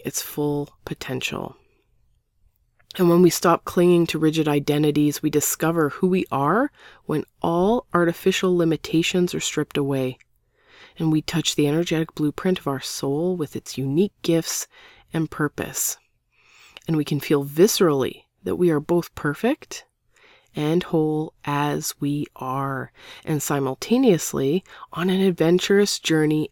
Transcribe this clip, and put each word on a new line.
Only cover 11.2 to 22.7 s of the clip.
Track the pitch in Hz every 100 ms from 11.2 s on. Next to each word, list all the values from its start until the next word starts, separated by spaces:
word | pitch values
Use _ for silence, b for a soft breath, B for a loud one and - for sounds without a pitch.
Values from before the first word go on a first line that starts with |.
touch | - 160 - -
the | 143
energetic | 156 175 160 160 -
blueprint | 151 - 190 185
of | -
our | 135
soul | - - 139 143 180 180
with | 143 -
its | - -
unique | 135 147 202 -
gifts | - 165 - - - b b b b
and | - 156
purpose. | - 147 - - 135 - - _ _ _ B B B B B -
And | 160
we | 147
can | 147
feel | - 147 143
viscerally | 143 196 - 180 139 120 - _ _
that | - 90
we | 175
are | 151
both | 151 175 -
perfect | - 151 143 233 302 - - - _ _ b b b b -
and | 151 170
whole | - 165 156 156 156 - -
as | 143 147 151 151 -
we | 143 147 147 -
are, | 131 135 139